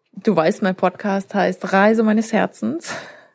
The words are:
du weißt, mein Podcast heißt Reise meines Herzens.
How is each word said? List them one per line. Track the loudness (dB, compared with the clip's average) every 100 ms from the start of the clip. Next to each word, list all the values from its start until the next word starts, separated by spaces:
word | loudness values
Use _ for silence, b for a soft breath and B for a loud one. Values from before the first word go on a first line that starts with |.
| _
du | -4 0
weißt, | 2 2 0
mein | -2
Podcast | 0 -2 -2 -4 -4 -2
heißt | -2 0 -2 -2
Reise | 2 4 4
meines | 2 2 0
Herzens. | 0 -2 -4 -6 -6 -8 B B B B